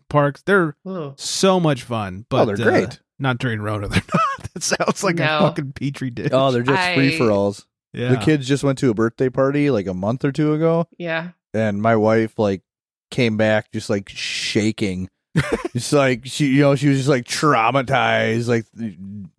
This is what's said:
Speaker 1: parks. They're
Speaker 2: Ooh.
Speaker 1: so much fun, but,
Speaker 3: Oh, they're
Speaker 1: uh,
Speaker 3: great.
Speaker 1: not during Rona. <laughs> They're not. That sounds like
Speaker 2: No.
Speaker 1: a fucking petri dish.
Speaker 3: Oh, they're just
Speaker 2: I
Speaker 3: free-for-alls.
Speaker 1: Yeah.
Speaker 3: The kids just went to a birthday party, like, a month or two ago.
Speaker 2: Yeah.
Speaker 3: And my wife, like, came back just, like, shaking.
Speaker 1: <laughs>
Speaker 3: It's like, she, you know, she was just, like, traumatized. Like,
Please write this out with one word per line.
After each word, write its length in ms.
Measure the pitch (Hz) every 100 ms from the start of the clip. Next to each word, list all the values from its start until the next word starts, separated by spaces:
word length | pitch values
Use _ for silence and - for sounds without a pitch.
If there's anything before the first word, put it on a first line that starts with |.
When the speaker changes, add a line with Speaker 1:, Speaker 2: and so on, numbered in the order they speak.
| -
Speaker 1:
parks. 320 | 147 143 139
They're 340 | - 196 160 - 185
Speaker 2:
Ooh. 280 | 185 143 135
Speaker 1:
so 420 | - - 190 185
much 240 | 160 135
fun, 420 | - 117 98 92 110
but, 200 | 127 123
Speaker 3:
Oh, 60 |
they're 140 | 101 120
Speaker 1:
uh, 20 |
Speaker 3:
great. 300 | 339 104 - _ -
Speaker 1:
not 200 | 135 123
during 220 | 131 107
Rona. 280 | 104 107 98
<laughs> 0 |
They're 140 | - -
not. 360 | - 622 554 -
That 80 | 185
sounds 400 | - - 170 -
like 140 | 196 170
Speaker 2:
No. 220 | 156 156
Speaker 1:
a 20 | 151
fucking 240 | 151 139
petri 380 | - 139 139 131
dish. 180 | 120 104
Speaker 3:
Oh, 200 | 127 135
they're 100 | 120
just 160 | 123 160
Speaker 2:
I 140 | 180
Speaker 3:
free-for-alls. 720 | 175 135 160 117 101 101 101 - _ _
Speaker 1:
Yeah. 180 | - 123
Speaker 3:
The 80 | 127
kids 280 | 131 151 127
just 160 | 139
went 160 | 139 131
to 120 | 135
a 40 |
birthday 360 | 107 113 - 131
party, 400 | 131 135 147 147
like, 180 | 117 95
a 60 |
month 300 | 90 98 127
or 60 | 143
two 220 | 131 151
ago. 320 | 151 165 165 170 -
Speaker 2:
Yeah. 340 | 175 165 175 - _
Speaker 3:
And 300 | 107 110 101
my 140 | 110 113
wife, 420 | 107 113 110 -
like, 240 | 107 98 _ _ _ _ -
came 260 | - 120 107
back 360 | 110 107 -
just, 180 | 110 -
like, 180 | 104 98
shaking. 1000 | - - - - 113 107 - 101 92 92 _ _
Speaker 1:
<laughs> 80 | - 131 - -
Speaker 3:
It's 180 | 120 -
like, 280 | 147 135 123 131
she, 200 | - 147
you 140 | 135
know, 160 | 143 139
she 100 | 143
was 100 | 135
just, 100 | 131
like, 160 | 135
traumatized. 1200 | 120 - 156 127 113 135 120 135 113 113 113 113 117
Like, 200 | 117 113 - 113 85 98 104 95